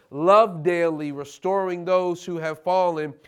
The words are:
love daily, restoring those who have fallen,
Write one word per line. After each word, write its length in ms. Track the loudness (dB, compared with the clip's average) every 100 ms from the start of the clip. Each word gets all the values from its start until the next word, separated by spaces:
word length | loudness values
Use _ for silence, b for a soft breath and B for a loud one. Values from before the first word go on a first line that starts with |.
| b
love 500 | 0 6 6 6 0
daily, 500 | -2 0 0 -2 -6
restoring 720 | -8 -12 -8 -2 -2 -2 -4 0
those 380 | 0 0 -4
who 140 | -8 -6
have 240 | -6 -6
fallen, 520 | -2 0 0 -2 -6 -10